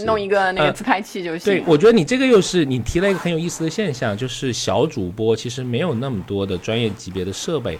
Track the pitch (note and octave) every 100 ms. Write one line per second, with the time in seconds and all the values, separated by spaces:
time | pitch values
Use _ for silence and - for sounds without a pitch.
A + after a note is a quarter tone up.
0 | A3 A3 G3 G3+ F#3+ F#3 D3+ - A3 F#3
1 | G#3+ G3+ E3+ E3 G3+ F3+ F3 D3+ G#3+ A#3
2 | C#3+ B3+ C4 G#3+ - F3+ C#3 B2+ A#2 E3+
3 | G3+ F#3 F3 E3 E3+ - D#3+ F#3 G3+ B2+
4 | A#2+ G2+ B2+ - C3+ A2 - G2 D#3 A#2
5 | F2+ G#2+ A2 A2 B2 B2 B2+ A#2+ F3 A2+
6 | C#3 G#2+ E2+ G2+ G2 F2+ - A2+ A2+ G2+
7 | - F#2 F2+ F#2 - D#3 A2+